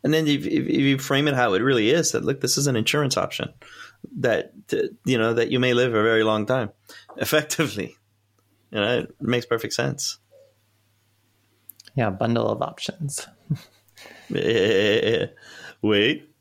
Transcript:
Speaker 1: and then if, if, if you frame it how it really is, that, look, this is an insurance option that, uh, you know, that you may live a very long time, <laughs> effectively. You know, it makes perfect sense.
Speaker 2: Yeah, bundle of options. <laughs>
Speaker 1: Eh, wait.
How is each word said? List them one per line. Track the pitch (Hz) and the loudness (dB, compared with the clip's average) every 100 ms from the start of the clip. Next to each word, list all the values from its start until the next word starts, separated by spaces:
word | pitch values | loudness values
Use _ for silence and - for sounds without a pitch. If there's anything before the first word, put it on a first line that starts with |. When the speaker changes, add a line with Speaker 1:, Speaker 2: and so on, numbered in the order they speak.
Speaker 1:
and | - | 2
then | 156 156 | 0 2
if, | 143 - | 0 0
if, | - - | -2 0
if | - | 0
you | 139 135 | 2 0
frame | - 139 147 | 0 0 2
it | |
how | 131 120 | 2 2
it | 95 | 2
really | 127 127 107 | 2 2 4
is, | 160 156 | 2 2
that, | - | -2
look, | - 139 | -2 -2
this | 127 - | -2 0
is | 143 | 0
an | 120 | 0
insurance | 113 147 143 131 | 0 0 0 -2
option | - - - - - - - _ - 240 | -4 -6 -8 -10 -20 -20 -20 _ -16 -4
that, | 127 107 - - - | 0 0 -4 -14 -6
uh, | - - - | -4 -4 -4
you | - 123 | -2 2
know, | 113 | 2
that | 117 117 | 0 0
you | 127 | 2
may | 127 | 2
live | 120 123 | 2 2
a | 113 | 2
very | 110 110 | 4 4
long | 110 107 104 | 2 0 0
time, | 127 107 - _ | -2 -2 -10 _
<laughs> | - - - | -20 -20 -8
effectively. | - 156 151 - 147 101 90 - _ _ _ _ _ _ _ | 0 0 0 -2 -2 -2 -8 -10 _ _ _ _ _ _ _
You | 107 | -4
know, | 104 120 | 0 -2
it | - - | -4 -8
makes | 139 123 117 | -2 -2 -2
perfect | 117 110 | -4 -4
sense. | - 135 131 - - _ _ _ _ _ _ _ _ _ _ _ _ _ _ _ - - | -4 -4 -4 -8 -10 _ _ _ _ _ _ _ _ _ _ _ _ _ _ _ -20 -8
Speaker 2:
Yeah, | - 110 | -2 -2
bundle | 95 117 117 110 | 0 0 0 0
of | 107 | -2
options. | - - - - 147 - - _ _ | -4 -6 -12 -8 -8 -8 -12 _ _
<laughs> | - - _ _ - - - - | -8 -8 _ _ -20 -20 -20 -8
Speaker 1:
Eh, | - 76 113 98 98 104 104 104 113 - - - - - - | -4 0 2 4 4 4 2 2 0 -2 -8 -20 -20 -20 -4
wait. | 107 101 110 156 - _ | 2 4 4 0 -8 _